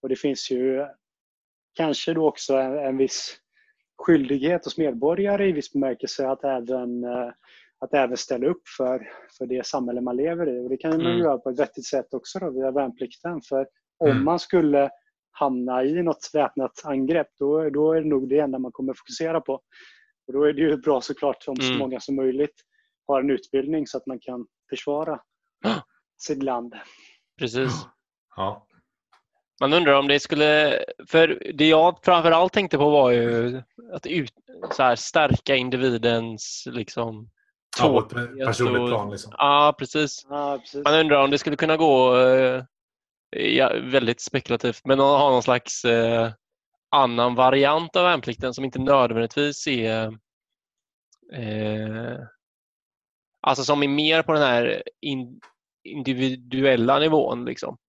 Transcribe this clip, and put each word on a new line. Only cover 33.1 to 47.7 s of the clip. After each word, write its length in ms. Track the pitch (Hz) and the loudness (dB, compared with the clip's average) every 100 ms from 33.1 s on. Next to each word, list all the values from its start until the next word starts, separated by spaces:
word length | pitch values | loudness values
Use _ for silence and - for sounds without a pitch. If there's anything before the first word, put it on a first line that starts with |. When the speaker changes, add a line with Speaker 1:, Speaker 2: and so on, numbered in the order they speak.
Speaker 2:
ju 520 | 120 117 117 120 127 123 - 233 | 4 2 0 -2 -6 -14 -20 -16
att 140 | 185 - | -14 -6
ut, 260 | 170 131 _ _ - - | -6 -6 _ _ -16 -12
så 100 | - | 0
här, 140 | 127 117 | 2 2
stärka 600 | - 165 147 - - 135 | 0 0 2 0 2 0
individens, 1080 | 127 127 131 117 117 117 113 110 - - - | 0 0 0 2 2 0 -2 -10 -12 -14 -10
liksom, 600 | 120 107 - 117 110 113 _ _ _ _ - | -10 -8 -6 -8 -8 -18 _ _ _ _ 0
Speaker 3:
Ja, 100 | 123 | 2
på 100 | 123 | 2
ett 100 | 113 | 0
Speaker 2:
tålighet 360 | 120 120 135 131 | -8 -10 -6 -4
Speaker 3:
personligt 360 | 110 123 123 | 0 0 0
Speaker 2:
och 60 | 123 | 0
Speaker 3:
plan, 220 | 117 101 | -2 -4
liksom. 220 | 101 107 - | -10 -14 0
Speaker 2:
Ja, 360 | 143 143 147 147 | 4 6 4 2
precis. 480 | 131 151 147 - 135 | -6 -4 -4 -6 -12
Speaker 1:
Ja, 280 | 143 143 139 | -8 -6 -6
precis. 240 | - 143 | -10 -4
Speaker 2:
Man 100 | 143 | 2
undrar 300 | 156 160 143 | 2 4 4
om 60 | 139 | 4
det 80 | 143 | 2
skulle 180 | - 147 | -2 -2
kunna 200 | 156 156 | 0 2
gå, 400 | 160 131 127 123 | 4 6 6 6
eh, 460 | 127 131 127 127 123 _ _ _ _ _ _ | 6 6 4 0 -8 _ _ _ _ _ _
ja, 420 | - - 123 131 113 | -4 0 2 2 0
väldigt 380 | 127 135 120 120 | 0 0 0 -4
spekulativt, 600 | - 139 - 117 123 113 | -4 -8 -4 -4 -4 -6
men 160 | 131 135 | 0 4
att 200 | 139 143 | 4 6
ha 100 | 143 | 4
någon 120 | 127 | 4
slags, 420 | 117 123 - - | 2 0 -2 -6
eh, 460 | 120 117 113 117 113 110 _ _ _ _ _ | 0 2 2 0 -2 -6 _ _ _ _ _
annan 440 | 143 131 120 123 | 2 2 2 0
variant 600 | 123 131 135 139 | 4 4 6 4